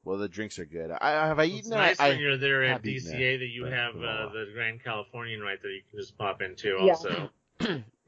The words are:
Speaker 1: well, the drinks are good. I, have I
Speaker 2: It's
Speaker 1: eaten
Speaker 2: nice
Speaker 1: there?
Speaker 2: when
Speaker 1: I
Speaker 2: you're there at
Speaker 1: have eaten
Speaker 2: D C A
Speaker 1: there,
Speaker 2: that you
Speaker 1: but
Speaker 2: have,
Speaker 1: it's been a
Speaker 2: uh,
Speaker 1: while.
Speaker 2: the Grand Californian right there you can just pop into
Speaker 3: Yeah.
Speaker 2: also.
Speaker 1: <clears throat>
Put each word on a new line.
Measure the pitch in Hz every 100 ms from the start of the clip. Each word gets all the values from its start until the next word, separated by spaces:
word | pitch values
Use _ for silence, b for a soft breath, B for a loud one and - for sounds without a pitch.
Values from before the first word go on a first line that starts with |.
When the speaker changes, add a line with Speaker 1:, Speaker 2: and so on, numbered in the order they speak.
Speaker 1:
well, | - 98
the | 101
drinks | 87 107 -
are |
good. | 82 82 82
I, | 85 143 151 156
have | 151
I |
Speaker 2:
It's | 160 196 214
Speaker 1:
eaten |
Speaker 2:
nice | 220 180 -
Speaker 1:
there? | 143
Speaker 2:
when | 135
Speaker 1:
I |
Speaker 2:
you're | 143 135
there | 139 135
at | 131
Speaker 1:
have | 123 110
eaten |
Speaker 2:
D | 131
C | 165 131
A |
Speaker 1:
there, | 131 131
Speaker 2:
that | 123
you | 120
Speaker 1:
but | 123
Speaker 2:
have, | 123 120
Speaker 1:
it's | 110
been |
a | 117
Speaker 2:
uh, | 110 107
Speaker 1:
while. |
Speaker 2:
the | 110 104
Grand | 110 113 117
Californian | 123 107 98 120 117 110
right | 101 98
there | 101
you | 95 _
can | 104
just | 95 -
pop | 104 95
into | 95 90 107 95
Speaker 3:
Yeah. | 95
Speaker 2:
also. | 170 98 90 - _ _ _
Speaker 1:
<clears throat> | 233 156 107 _